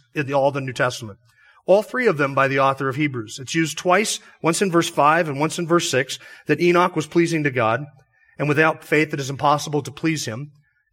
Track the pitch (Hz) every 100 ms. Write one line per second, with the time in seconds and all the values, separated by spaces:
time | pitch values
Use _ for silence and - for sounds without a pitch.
0 | _ 156 135 139 139 135 131 120 127 -
1 | 110 98 _ _ _ _ - 196 208 247
2 | 240 151 139 135 135 135 135 135 135 127
3 | 147 123 107 - 127 165 160 151 180 180
4 | 214 - - _ 156 170 202 170 165 -
5 | 147 165 165 139 156 165 165 170 165 131
6 | 135 - - - - 151 175 175 180 170
7 | 151 175 165 160 143 123 110 120 147 -
8 | _ _ _ - 147 143 160 156 - 151
9 | 156 151 131 135 147 147 156 147 127 -
10 | 160 156 - 110 147 _ _ _ _